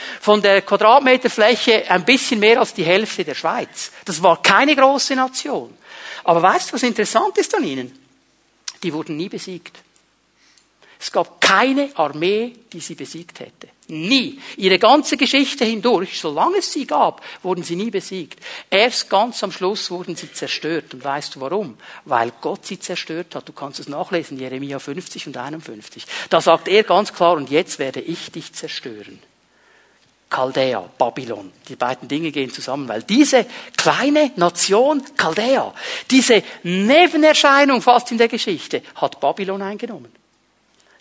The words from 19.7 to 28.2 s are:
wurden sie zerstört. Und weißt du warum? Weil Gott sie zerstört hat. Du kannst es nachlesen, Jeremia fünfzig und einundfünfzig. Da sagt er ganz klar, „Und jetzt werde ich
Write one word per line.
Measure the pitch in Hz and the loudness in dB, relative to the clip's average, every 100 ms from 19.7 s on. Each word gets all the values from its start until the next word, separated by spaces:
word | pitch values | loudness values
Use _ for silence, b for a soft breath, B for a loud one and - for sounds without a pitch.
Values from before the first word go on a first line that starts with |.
| 208 - | -4 -8
wurden | 180 180 165 | -10 -10 -12
sie | 156 | -12
zerstört. | - 139 - 160 165 - | -10 -8 -6 -6 -6 -8
Und | 131 | -10
weißt | 139 143 - | -8 -8 -8
du | 139 | -10
warum? | 135 196 156 104 B B - | -6 -6 -6 -12 B B -4
Weil | 120 117 - | -2 -2 -4
Gott | 151 196 | -8 -8
sie | - 190 | -10 -12
zerstört | - 175 - 160 170 | -8 -10 -8 -10 -10
hat. | - - | -14 -16
Du | |
kannst | - 143 - | -16 -14 -14
es | 143 | -10
nachlesen, | 147 180 170 - 135 | -8 -4 -4 -4 -10
Jeremia | 127 131 139 139 | -10 -10 -8 -10
fünfzig | - 156 - - 151 | -10 -12 -12 -14 -12
und | 123 | -12
einundfünfzig. | 135 160 135 107 - - - B B | -10 -12 -14 -18 -18 -20 -14 B B
Da | 170 | 2
sagt | 175 160 - | 4 2 4
er | 208 | 2
ganz | 208 185 208 | 4 2 0
klar, | - 170 160 | 2 2 2
„Und | 127 | 0
jetzt | 147 - - | -2 -2 -6
werde | 135 127 | -8 -6
ich | 160 170 | -8 -10